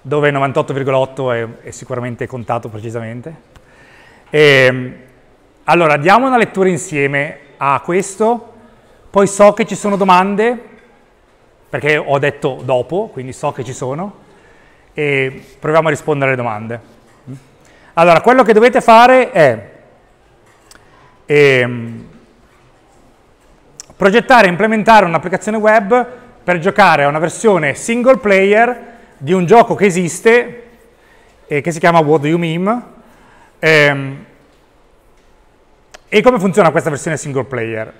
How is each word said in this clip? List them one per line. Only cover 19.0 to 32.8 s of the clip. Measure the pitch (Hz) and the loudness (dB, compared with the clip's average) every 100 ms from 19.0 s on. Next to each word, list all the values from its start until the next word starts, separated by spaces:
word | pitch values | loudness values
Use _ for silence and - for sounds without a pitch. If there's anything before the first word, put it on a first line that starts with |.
| 247 262 240 | 8 6 2
è, | 185 147 110 101 - _ _ _ _ _ _ _ _ _ - _ _ _ _ _ | 2 2 2 -8 -20 _ _ _ _ _ _ _ _ _ -20 _ _ _ _ _
ehm, | 147 143 131 123 123 117 117 117 - _ _ _ _ _ _ _ _ _ _ _ _ _ _ _ _ - | 2 2 2 -2 -6 -12 -14 -20 -20 _ _ _ _ _ _ _ _ _ _ _ _ _ _ _ _ -20
progettare | _ 196 214 - 254 202 | _ 0 0 2 4 4
e | |
implementare | 170 220 220 208 220 180 | 0 -2 -2 4 4 4
un'applicazione | 165 180 175 - 220 | -2 -4 -8 -6 -2
web | 214 214 196 247 240 - - _ | 2 2 2 0 -2 -10 -20 _
per | - 180 | -6 -2
giocare | 165 190 196 156 | -2 2 4 4
a | 143 | 2
una | 151 | 0
versione | 156 - 226 185 151 131 | -4 -2 0 2 0 -4
single | - 233 240 262 | -6 -2 2 2
player | 208 190 190 208 233 247 - - _ _ | 2 2 4 2 2 -2 -12 -20 _ _
di | 135 | -4
un | 185 170 | -2 4
gioco | 226 208 165 | 4 4 2
che | 196 | 0
esiste | 175 175 - 226 240 233 - - _ _ _ _ _ _ _ _ | 0 -4 -2 2 2 0 -12 -20 _ _ _ _ _ _ _ _
e | 147 | -6
che | 143 | -6
si | 160 | -2
chiama | 175 170 | 0 2
What | 151 156 | 2 0
Do | 143 | 0
You | 165 | -2
Meme? | 170 160 185 240 | -2 -4 -4 -4